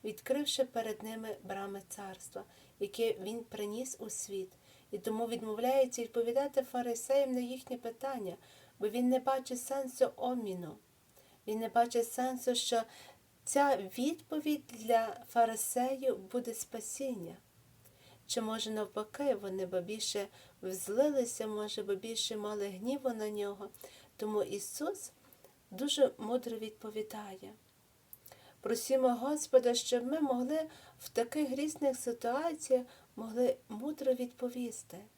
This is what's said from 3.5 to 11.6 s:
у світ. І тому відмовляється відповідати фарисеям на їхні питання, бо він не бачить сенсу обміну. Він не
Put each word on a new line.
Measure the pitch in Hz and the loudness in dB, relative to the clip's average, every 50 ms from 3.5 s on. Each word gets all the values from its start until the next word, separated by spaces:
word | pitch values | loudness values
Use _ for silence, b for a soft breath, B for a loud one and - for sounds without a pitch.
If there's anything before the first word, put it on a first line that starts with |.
| - 208 208 208 208 233 254 262 - - | -6 -4 -4 -4 -4 -4 -6 -6 -8 -10
у | - 214 | -10 -10
світ. | - - - - 196 196 185 185 - B B B B B B B | -8 -8 -8 -6 -6 -6 -6 -8 -10 B B B B B B B
І | - | -10
тому | 208 - 226 214 220 233 | -4 -2 -2 0 0 0
відмовляється | 226 233 - 220 220 214 214 233 247 269 269 262 254 - - | -2 -2 -4 -4 -4 -2 0 2 4 6 6 4 4 2 -6
відповідати | 233 226 - 240 233 233 233 269 285 277 - 277 254 | -6 -2 0 0 0 2 2 2 0 2 2 0 0
фарисеям | - - 247 247 240 233 233 - - 269 277 277 262 254 | 0 -2 -2 -2 -2 -4 -4 0 2 4 4 4 4 2
на | 247 | -2
їхні | 247 240 254 262 - - 254 | -2 -2 -6 -8 -6 -8 -10
питання, | 247 - 233 226 - - 277 269 247 202 185 170 - B B B B B B B B | -8 -6 -10 -10 -6 -6 -4 -4 -4 -4 -6 -8 -10 B B B B B B B B
бо | 202 214 | -4 0
він | 208 247 247 247 | 2 4 4 6
не | 254 254 | 6 6
бачить | 254 262 269 269 262 - 254 247 | 6 4 2 2 0 -4 -6 -6
сенсу | - - 269 277 269 254 254 - 262 262 - | -4 -2 -2 -2 -2 -4 2 2 2 2 2
обміну. | - - 247 254 247 220 202 185 180 175 156 151 - _ _ _ _ _ _ b b b b b b b | -2 -2 0 0 0 -2 -4 -4 -4 -6 -8 -10 -14 _ _ _ _ _ _ b b b b b b b
Він | - 214 | -4 -2
не | 220 | -2